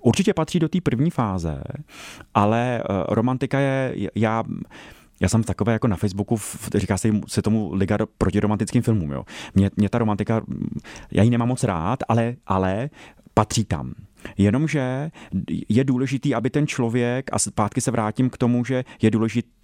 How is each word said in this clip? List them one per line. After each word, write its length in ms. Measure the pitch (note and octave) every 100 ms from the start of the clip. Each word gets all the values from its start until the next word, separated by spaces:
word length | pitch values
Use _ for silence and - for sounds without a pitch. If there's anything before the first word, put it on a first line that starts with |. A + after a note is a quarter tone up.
Určitě 340 | A#3 A3 G3
patří 240 | F#3 D#3+ F3+
do 100 | D#3+
té 120 | F#3
první 300 | - A#2 D#3
fáze, 520 | - A2 F#2 E2 C#2+ - - D3+ - - - -
ale, 440 | A2 G#2 A2+ B2 A#2+
eh, 60 | - G2 D#2
romantika 500 | G#2 A#2+ B2+ C#3 C#3
je, 360 | C#3 C3+ C3 - G2+
já, 300 | - A2 A2+ A2 - - - - - _ _
já 80 | F#2
jsem 140 | A2+
takové 300 | G#2+ F#2 G#2+
jako 160 | A2+ A#2+
na 80 | F#2
Facebooku, 400 | G#2+ F#2+ G2 A2+
v, 320 | - - -
říká 240 | G2+ F#2+ F#2+
se 100 | A2
jim, 140 | G#2+ -
se 160 | -
tomu 320 | G2+ A2 G2
liga 220 | F#2 G2 G#2
ro-, 120 | A2 _
proti 220 | F#2+ G#2
romantickým 420 | G#2 G#2+ A2 B2+
filmům, 300 | A#2 A2 D2+
jo. 120 | C#2 - - -
Mě, 160 | G2 G2 -
mě 120 | G2+
ta 100 | A#2
romantika, 440 | A2 G#2 G#2 A2+ - - - - - - -
já 120 | -
ji 80 | A2+
nemám 180 | A#2+ A#2+
moc 160 | B2+
rád, 340 | A2+ F2 E2+ C3 -
ale, 280 | A2+ A#2 B2 -
ale 440 | F#2+ F#2 G2 C#3+ - - - -
patří 300 | - G#2+ -
tam. 280 | G#2 D#2+ B1+ - - _ - -
Jenomže 720 | G2 A#2+ D#3 D3+ B2+ C3 D#3 - - F#2+ - - -
je 160 | G#2+
důležitý, 500 | C3+ B2 C3 C3 C#3+
aby 160 | A#2 A#2+
ten 160 | D3 D3
člověk, 640 | - A#2 A#2+ A#2+ B2 C#3
a 60 | -
zpátky 420 | - - G#2 -
se 100 | B2+
vrátím 400 | A2+ G#2+ G#2+ B2+
k 80 | -
tomu, 260 | A#2+ B2
že 200 | A#2+ C3 B2+ -
je 80 | A2
důležitý 380 | G#2+ A2 A#2 - _